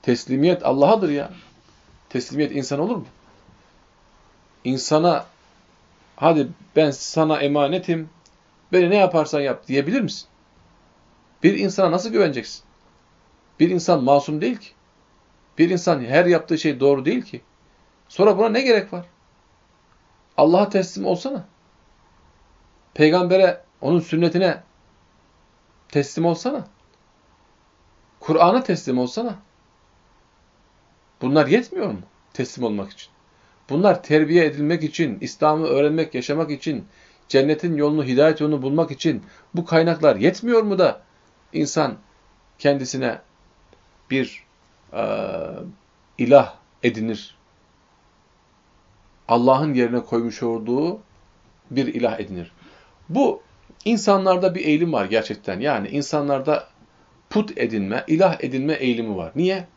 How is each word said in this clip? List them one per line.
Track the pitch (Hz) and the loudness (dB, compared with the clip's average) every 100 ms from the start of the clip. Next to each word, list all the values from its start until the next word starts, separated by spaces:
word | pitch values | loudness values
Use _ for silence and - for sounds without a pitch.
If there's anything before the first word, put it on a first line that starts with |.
Teslimiyet | - 120 - 131 165 175 - | 0 -2 -2 0 2 2 0
Allah'adır | 135 147 220 180 | 2 4 4 2
ya. | 143 - - - _ _ _ _ _ _ | -4 -6 -14 -20 _ _ _ _ _ _
Teslimiyet | 127 120 135 143 | -8 -6 -4 -4
insan | 143 127 143 | -4 -6 -4
olur | 185 220 | -4 -4
mu? | 117 _ _ _ _ _ _ _ _ _ _ _ _ _ _ _ | -8 _ _ _ _ _ _ _ _ _ _ _ _ _ _ _
İnsana, | 123 131 - 156 175 156 - _ _ _ _ _ _ _ _ - | -6 -4 0 2 4 0 -4 _ _ _ _ _ _ _ _ 0
"Hadi | 151 156 131 - - - | 2 2 0 -6 -2 2
ben | 156 | 2
sana | 143 - - 156 151 | 0 -4 0 2 2
emanetim, | 143 147 143 180 180 165 160 _ _ _ _ _ _ | 0 0 0 -2 -2 -4 -6 _ _ _ _ _ _
beni | 180 175 | 2 4
ne | 208 | 4
yaparsan | 185 170 151 151 | 4 2 0 -2
yap." | 139 123 - | -2 -6 -2
diyebilir | 135 143 254 | -2 0 -2
misin? | 196 - - _ _ _ _ _ _ _ _ _ _ _ | -2 -6 -18 _ _ _ _ _ _ _ _ _ _ _
Bir | 175 202 | 0 2
insana | 196 196 185 | -4 0 0
nasıl | 175 226 | 0 -2
güveneceksin? | 220 175 127 110 - _ _ _ _ _ _ _ _ _ _ | 0 0 -2 -10 -18 _ _ _ _ _ _ _ _ _ _
Bir | 165 | 0
insan | 180 170 165 | 2 0 0
masum | 127 143 143 151 | 4 2 2 -4
değil | 214 240 | -4 -6
ki. | - _ _ _ _ _ _ _ _ - | -12 _ _ _ _ _ _ _ _ 0
Bir | 170 | 2
insan | 180 180 156 | 2 0 -2
her | 120 143 175 | 2 2 4
yaptığı | 170 - 160 | 2 0 -2
şey | 160 131 | -2 2
doğru | 139 139 | 2 2
değil | 135 247 | 0 -4
ki. | - 120 _ _ _ _ _ _ _ | -6 -18 _ _ _ _ _ _ _
Sonra | - 208 185 | 2 2 4
buna | 226 | 0
ne | 220 | 0
gerek | 262 220 190 | 2 2 0
var? | 180 175 _ _ _ _ _ _ _ _ _ _ _ _ - | -12 -14 _ _ _ _ _ _ _ _ _ _ _ _ 2
Allah'a | 151 175 202 | 4 4 2
teslim | 202 190 - 190 | 0 -4 -6 -4
olsana. | 175 262 277 - _ _ _ _ _ _ _ _ _ _ _ _ _ _ - | -4 -4 -10 -12 _ _ _ _ _ _ _ _ _ _ _ _ _ _ 4
Peygambere, | 151 180 180 185 185 - _ _ | 4 4 2 4 4 2 _ _
onun | 135 170 | 0 0
sünnetine | 165 160 170 170 190 151 _ _ _ _ _ _ _ _ _ _ _ _ _ | 0 0 0 2 0 -2 _ _ _ _ _ _ _ _ _ _ _ _ _
teslim | 147 139 - 165 | -4 -2 -2 -2
olsana. | 170 247 285 165 _ _ _ _ _ _ _ _ _ _ _ _ _ _ _ | 0 -4 -6 -10 _ _ _ _ _ _ _ _ _ _ _ _ _ _ _
Kur'an'a | - 160 170 240 | -2 4 4 4
teslim | 262 175 - 127 | 0 -4 -2 -2
olsana. | 123 - 233 180 _ _ _ _ _ _ _ _ _ _ _ _ _ _ _ _ _ _ | -2 -4 -8 -10 _ _ _ _ _ _ _ _ _ _ _ _ _ _ _ _ _ _
Bunlar | 127 151 139 | 0 2 4
yetmiyor | 208 240 370 202 | 2 0 -6 -6
mu | 98 - _ _ | -6 -14 _ _
teslim | - 123 - | -10 -8 -4
olmak | 117 104 98 | -4 -4 -8
için? | - - _ _ _ _ _ _ | -16 -20 _ _ _ _ _ _
Bunlar | 139 202 - | 0 2 2
terbiye | - 151 156 175 | 2 2 4 2
edilmek | 160 143 147 170 | 2 -2 -4 -2
için, | 151 - 151 98 | -4 -4 -4 -4
İslam'ı | 123 - 151 156 160 | -10 -2 0 0 0
öğrenmek, | 135 147 160 151 | 0 2 0 -4
yaşamak | 131 123 147 160 | -6 -4 -4 -4
için, | 143 - 131 92 _ _ _ _ | -6 -6 -8 -10 _ _ _ _
cennetin | 135 139 151 175 156 | 0 2 0 -2 0
yolunu, | 147 151 | 0 0
hidayet | 127 127 156 156 | 0 4 4 2
yolunu | 151 151 | -2 -2
bulmak | 135 147 165 | -2 -2 -2
için | 139 165 120 - - _ | -2 -4 -4 -10 -20 _
bu | 175 | -8
kaynaklar | 170 165 165 156 151 101 | 0 2 2 4 2 4
yetmiyor | 135 185 233 233 | 0 0 0 0
mu | 214 185 | 2 2
da | 160 - _ _ _ _ _ | 0 0 _ _ _ _ _
insan | 160 147 - 139 107 _ _ _ _ _ _ | -4 -2 -2 -4 -6 _ _ _ _ _ _
kendisine | 143 139 127 135 127 117 _ _ _ _ _ _ _ _ _ | 0 0 -4 -6 -6 -6 _ _ _ _ _ _ _ _ _
bir, | 131 120 - _ _ _ _ _ | -4 -4 -8 _ _ _ _ _
e, | - 107 107 101 - - - 180 - _ _ _ - | -8 -4 -4 -6 -8 -10 -12 -16 -20 _ _ _ -6
ilah | 120 139 123 - _ _ | 6 6 4 -8 _ _
edinir? | 120 110 110 110 - _ _ _ _ _ _ _ _ _ _ _ _ _ _ _ _ _ _ _ - | -4 -2 -6 -8 -12 _ _ _ _ _ _ _ _ _ _ _ _ _ _ _ _ _ _ _ 0
Allah'ın | 120 123 131 151 | 2 4 4 2
yerine | 127 120 120 | 0 0 -2
koymuş | 117 117 117 104 | -2 -4 -4 -6
olduğu | 120 113 110 127 165 214 _ _ _ _ _ _ _ | -6 -6 -4 -2 -2 -6 _ _ _ _ _ _ _
bir | 123 - | -4 -4
ilah | 123 120 107 | -2 -2 -4
edinir. | 98 92 85 _ - - _ _ - | -10 -10 -14 _ -20 -20 _ _ -6
Bu | 185 269 - _ _ _ - | 0 0 -2 _ _ _ -8
insanlarda | 208 226 - 196 190 180 185 | -4 0 2 2 4 2 2
bir | 180 | 0
eğilim | 156 151 170 | 0 2 2
var | 131 | -2
gerçekten. | 95 110 110 104 - 92 | 0 -2 -2 -8 -8 -4
Yani | 139 123 98 | -2 -4 -4
insanlarda | 143 139 151 143 135 135 147 - _ _ _ _ _ _ | -6 -4 -4 -2 -2 0 -2 -4 _ _ _ _ _ _
put | 214 214 - | -4 -4 -4
edinme, | 120 110 95 120 - | -4 -2 -4 -6 -2
ilah | 156 170 160 | 2 2 0
edinme | - 131 143 | -6 -4 -4
eğilimi | 156 131 117 113 95 | -2 -2 -2 -4 -6
var. | 82 131 | -6 -4
Niye? | 180 190 180 | -2 -2 -8